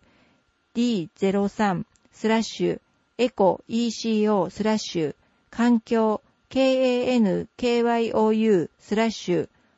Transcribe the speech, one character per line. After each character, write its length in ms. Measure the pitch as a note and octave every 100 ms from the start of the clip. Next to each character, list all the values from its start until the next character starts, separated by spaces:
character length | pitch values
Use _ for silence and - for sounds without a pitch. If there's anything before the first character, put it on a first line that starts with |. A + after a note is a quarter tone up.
| _ _ _ _ _ _ _
デ 80 | A3+
ィ 220 | A#3+ G#3+
ー 60 | D#3 -
ゼ 160 | G3
ロ 160 | G3+ G3+
三 380 | - G#3 E3+ - _ _
ス 160 | - A3
ラ 120 | A3
ッ 20 |
シ 240 | G#3+ - F3
ュ 160 | - - _ _ -
エ 120 | B3
コ 340 | - F#3+ - -
イ 180 | A3+ A#3
ー 40 |
シ 320 | - A3+ G#3+
ー 100 | G#3+
オ 160 | G#3 F3
ー 0 |
ス 140 | -
ラ 100 | G#3+
ッ 40 | G#3+
シ 220 | - F3
ュ 160 | D3 - _ _ _
環 300 | - A#3+ A#3
境 420 | - A3+ A3 G#3 - _ _
ケ 560 | C4 C4 C4 B3+ B3 B3
ー 0 |
エ 60 |
ー 40 | B3
エ 40 |
ヌ 260 | G3+ F3 E3+ -
ケ 240 | A#3+ A#3+
ー 40 |
ワ 160 | A#3 A#3
イ 120 | A3+
オ 220 | - G#3+
ー 20 | A3
ユ 280 | A3 F#3+
ー 60 | D3 _
ス 160 | - G#3
ラ 80 | A3+
ッ 60 |
シ 220 | - -
ュ 160 | E3 - _ _